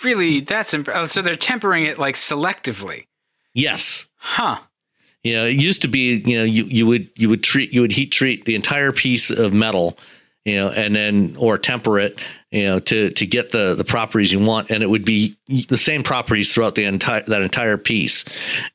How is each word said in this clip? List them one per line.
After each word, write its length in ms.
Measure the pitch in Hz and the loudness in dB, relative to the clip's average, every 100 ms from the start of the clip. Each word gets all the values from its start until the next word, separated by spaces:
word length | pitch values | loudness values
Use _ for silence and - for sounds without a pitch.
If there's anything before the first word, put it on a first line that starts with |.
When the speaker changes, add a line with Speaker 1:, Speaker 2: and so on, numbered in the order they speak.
Speaker 1:
really, 360 | 254 226 170 143 | -2 0 2 0
that's 340 | 139 214 208 | -2 -4 -2
imp-, 160 | 156 139 | -4 -4
oh, 140 | 123 160 | -4 -2
so 160 | 196 | -2
they're 140 | 180 165 | -2 -4
tempering 480 | - 247 202 170 | -4 -2 0 0
it, 140 | 156 151 | -2 -2
like, 180 | 139 131 | -4 -2
selectively. 920 | - 143 175 196 - 101 98 95 - _ _ _ _ | -2 -2 -4 -4 -8 -8 -10 -14 -18 _ _ _ _
Speaker 2:
Yes. 520 | 120 139 107 - - - _ | -2 -2 0 -2 -2 -6 _
Speaker 1:
Huh. 420 | - - 220 113 - _ _ _ _ _ | -6 -2 -2 -4 -10 _ _ _ _ _
Speaker 2:
You 120 | 117 | -4
know, 120 | 113 117 | 0 0
it 140 | 139 | 2
used 220 | 160 190 | 2 0
to 60 | 123 | 0
be, 280 | 131 123 117 | 0 2 0
you 220 | 107 120 | 0 2
know, 60 | |
you, 200 | 113 110 | 2 2
you 220 | 117 123 113 | 2 2 4
would, 240 | 120 - | 2 -2
you 140 | - 113 | -2 2
would 140 | 110 | 2
treat, 300 | - 135 127 | 2 0 0
you 100 | 123 | 2
would 100 | 120 | 2
heat 180 | 101 139 | 0 -2
treat 360 | - 135 113 - | 0 0 -2 -2
the 80 | |
entire 360 | 110 - 143 139 | -2 0 0 0
piece 400 | 131 131 120 - | 0 0 2 0
of 220 | 110 110 | 2 2
metal, 460 | 104 113 98 85 - - - _ _ 104 | 4 2 2 0 -2 -18 -20 _ _ -4
you 80 | |
know, 160 | 101 98 | -2 0
and 260 | - 104 107 | 0 0 0
then, 380 | 104 101 90 - | 2 2 2 2
or 200 | 117 101 | 2 2
temper 400 | - 123 113 104 | 0 -2 2 2
it, 200 | 101 - - - _ | 2 -2 -16 -16 _
you 120 | 107 | -2
know, 160 | 98 92 | 0 0
to, 300 | - 110 101 | 0 0 0
to 160 | - 95 | -2 -2
get 260 | 120 117 | -2 -2
the, 220 | 117 98 | 0 0
the 100 | 85 | 0
properties 480 | 90 120 110 110 101 | -2 -2 0 2 2
you 60 | 95 | 4
want. 320 | 107 110 104 | 2 2 -2
And 120 | 110 | -2
it 40 | 107 | 2
would 160 | 107 | 0
be 320 | 101 107 107 - - | 2 2 0 -4 -4
the 300 | 131 - 123 | -2 0 0
same 260 | - 151 | 0 0
properties 520 | 123 127 - 107 98 | -2 -2 0 0 2
throughout 200 | - 113 | 2 2
the 100 | 107 | 0
entire, 380 | 104 98 - 110 | -2 0 -2 -2
that 180 | - 107 | 0 0
entire 340 | 95 - 117 104 | 0 0 0 0
piece. 480 | - 107 69 - - - - - - | 0 -2 0 0 -2 -10 -6 -6 -6